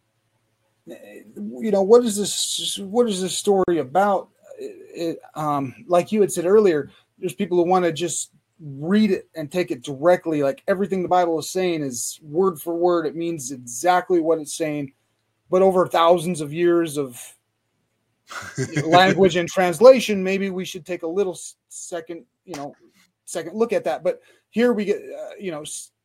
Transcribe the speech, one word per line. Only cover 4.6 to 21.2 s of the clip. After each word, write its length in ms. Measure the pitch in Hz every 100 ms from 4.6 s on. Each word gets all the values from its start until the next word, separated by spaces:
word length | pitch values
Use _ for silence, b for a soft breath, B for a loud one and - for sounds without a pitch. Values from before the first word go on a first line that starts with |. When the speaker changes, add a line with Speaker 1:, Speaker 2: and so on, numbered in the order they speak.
| 127 90 - - 170 147 - 151
Speaker 1:
um, 480 | 151 143 135 - 120
like 240 | 175 170
you 100 | 214
had 120 | 190
said 120 | 180
earlier, 460 | 165 214 202 151 - B B -
there's 160 | 185
people 220 | - 196 180
who 140 | 170
wanna 220 | 185 175
just 400 | 147 170 - - _ _ _
read 520 | 156 135 156 208 214
it 160 | 175 - 160
and 120 | 147
take 220 | 180 175
it 140 | 139
directly. 580 | 135 135 165 180 165 151
Like, 220 | 139 135 -
everything 360 | 190 202 190
the 60 | 170
Bible 300 | 180 175 160
is 100 | 139
saying 340 | 190 185 165
is 340 | 143 120 - -
word 400 | 156 151 190 156
for 140 | 170
word. 320 | 170 175 175 156
It 80 |
means 380 | 147 170 165 131
exactly 680 | 135 123 - 175 180 175 175
what 220 | 160 160
it's 140 | 147
saying. 380 | - 156 147 139 _ _ _ _ _ -
But 120 | 180
over 240 | 190 185 170
thousands 540 | 175 170 175 160 165
of 120 | 147
years 440 | 156 175 170 170 147
of 260 | 135 120 - - _ _ _ _ _ _ _ _ -
Speaker 2:
<laughs> 540 | - 101 - 127 151
Speaker 1:
language 520 | 156 175 185 185 190 170
and 120 | 170
translation, 720 | - 180 160 240 262 208 202
maybe 300 | 185 190 196
we 140 | 185
should 200 | 175 185
take 200 | 156 175
a 20 | 165
little 280 | 180